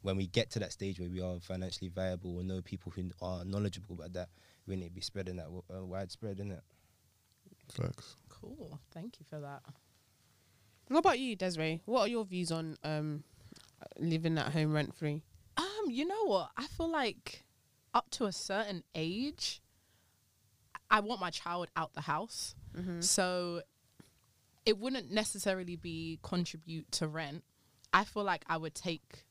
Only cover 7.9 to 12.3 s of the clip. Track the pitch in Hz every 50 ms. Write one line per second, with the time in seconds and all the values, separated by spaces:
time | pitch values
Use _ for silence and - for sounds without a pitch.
7.9 | - - - - - - - - - - - - 269 311 254 139 139 151 - _
8.9 | - 170 170 240 - - 160 - - 151 143 143 143 135 - - 135 - _ _
9.9 | _ _ _ _ _ _ _ _ _ _ _ _ _ _ _ - _ _ _ -
10.9 | 254 311 330 381 302 247 269 254 226 180 185 185 175 160 160 160 160 165 - -
11.9 | 226 247 208 208 240 233 220 190